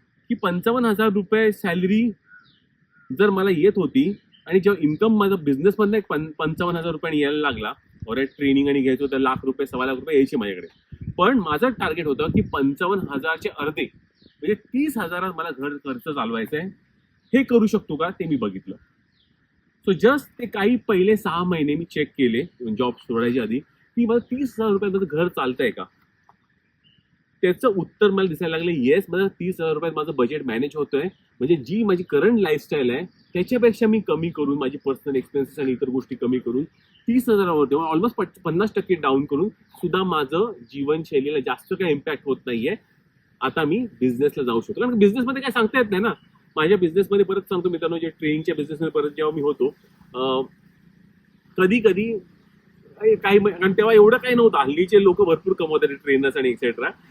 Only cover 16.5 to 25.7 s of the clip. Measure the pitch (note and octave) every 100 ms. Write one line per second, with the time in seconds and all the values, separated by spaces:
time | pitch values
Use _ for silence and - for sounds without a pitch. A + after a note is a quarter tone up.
16.5 | D3+ F#3 - _ _ _ _ _ B3 C4
17.5 | A#3+ G#3+ G#3 - D3+ E3+ G3 E3 C#3 G#2+
18.5 | F#2+ - - _ _ _ _ _ _ _
19.5 | _ _ _ - F3+ G#3+ C#4 - - A#3
20.5 | G#3 G3+ B3 - F#3+ F#3+ G#3+ G3 E3+ F3+
21.5 | E3+ D3 D3+ E3+ D#3 C#3+ - B2 A2+ -
22.5 | - A#2+ G#2+ B2 A#2+ - A#2 A#2+ B2 G#2+
23.5 | B2 - _ _ - A#3 A#3 - B3 C4+
24.5 | - A3 G3 G3+ F#3+ F#3 D3 F3 E3 C3
25.5 | B2+ B2